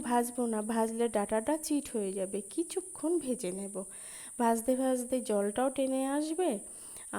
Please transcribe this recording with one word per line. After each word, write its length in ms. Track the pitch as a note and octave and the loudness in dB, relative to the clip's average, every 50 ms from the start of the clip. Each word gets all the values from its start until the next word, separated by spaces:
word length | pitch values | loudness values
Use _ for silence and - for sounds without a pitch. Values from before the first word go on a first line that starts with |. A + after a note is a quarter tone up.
ভাজবো 420 | B3+ B3 A#3+ A#3+ A#3+ A#3+ A#3+ B3+ A#3+ | 4 4 4 4 4 2 0 0 0
না, 140 | A#3 A3 G#3+ | 2 2 0
ভাজলে 440 | G#3+ A3 A3+ A3+ A3+ A3+ A3+ A3+ A#3 A#3 | 0 2 2 2 2 2 2 2 0 2
ডাঁটাটা 460 | A3 G#3+ G3+ - A3 A3 A3 D4 D#4 | 2 2 2 2 2 2 2 2 0
চিট 280 | D#4+ D#4 - D4 C#4+ C#4+ - - | 0 0 0 0 0 0 -2 -2
হয়ে 180 | A3 G3+ F#3+ G3 | -2 -2 -2 -2
যাবে। 260 | G3 F#3+ G3 G3+ G3+ G#3+ - - | -2 -2 -2 -2 -4 -6 -4 -4
কিছুক্ষণ 580 | D#4+ E4+ - - F#4+ - - - - D4 D#4+ F4+ E4 | -4 -4 -2 -2 -6 -6 -6 -8 -4 0 0 2 2
ভেজে 320 | C#4+ B3+ A#3+ - - F3+ | 2 0 -2 -2 -2 -4
নেব। 240 | F#3 F#3+ G3 G3 G#3 F#3+ G3 - - - - - - - - - - | -4 -4 -6 -6 -6 -6 -8 -8 -12 -16 -16 -16 -16 -16 -16 -12 -2
ভাজতে 360 | - A#3+ A#3 A#3 A3+ A3+ C4 B3+ | 2 4 4 4 4 4 2 2
ভাজতে 400 | B3+ C4 C4 B3+ B3 A#3+ A#3+ C4 B3+ | 4 4 2 2 2 0 0 -2 -2
জলটাও 480 | - - G#3+ G3+ G3+ G3+ G#3 B3 B3+ C4+ | 0 2 2 2 2 2 2 2 0 2
টেনে 320 | C4 C#4 C4+ C4 C4 C4 C4+ | 2 2 0 2 2 0 0
আসবে 420 | C4+ C#4 D4 D4+ D#4 D#4+ E4+ F4+ D#4+ A3 G3 - - - - - - - - - - - | 0 0 0 0 0 0 0 2 2 0 0 -4 -10 -16 -16 -16 -16 -16 -16 -12 -8 -4